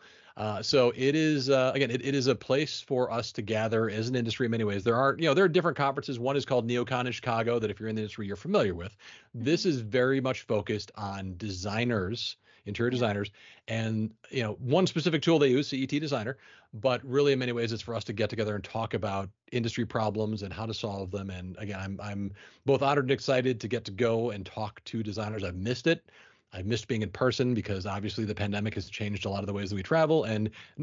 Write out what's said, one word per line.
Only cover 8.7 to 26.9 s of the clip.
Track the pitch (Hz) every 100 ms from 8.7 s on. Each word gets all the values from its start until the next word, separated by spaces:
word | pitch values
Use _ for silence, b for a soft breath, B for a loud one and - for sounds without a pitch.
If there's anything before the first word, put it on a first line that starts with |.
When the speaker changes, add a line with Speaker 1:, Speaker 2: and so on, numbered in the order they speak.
Speaker 1:
with. | 85 90 - B B B
This | 120 117 165
Speaker 2:
Mm-hmm. | 190
Speaker 1:
is | 139
very | 110 127 127 135
much | 131 127
focused | - 110 101 107 -
on | - 104 98 95 90
designers, | 107 95 98 107 120 113 92 120 - - b b -
interior | 98 120
Speaker 2:
Yeah. | 123
Speaker 1:
designers, | 117 101 101 - B B B
and, | 113 113 110 110 - -
you | 135
know, | 113 104
one | 123 156 185
specific | 170 151 156
tool | 170 165
they | 143
use, | 127 139
C | 131
E | 131
T | 143
Designer, | 156 135 104 - b b b
but | 110 131 120
really | 135 131 143
in | 131
many | 127
ways | 120 117
it's | 113
for | -
us | 113
to | 107
get | 104 107
together | 110 107
and | 104
talk | 95 113 113
about | 113 101 98 98 - _
industry | 123 117 117 113
problems | 117 110 104 107 107
and | 98
how | 90 110
to |
solve | 110 113 98 95
them. | 98 98
And | 90 92 90
again, | 101 95
I'm, | 98 95
I'm | 101 101 101 98 B B -
both | 135
honored | 135 143 127
and |
excited | 135 - 127 127 120
to | 110
get | 117 113
to |
go | 98 117 113 117
and | 104
talk | 92 - 107 -
to | - 113
designers. | 107 104 104 107
I've | 92 87
missed | 98 123 165
it. | 165 - b b b b
I've | 95
missed | 98 113
being | -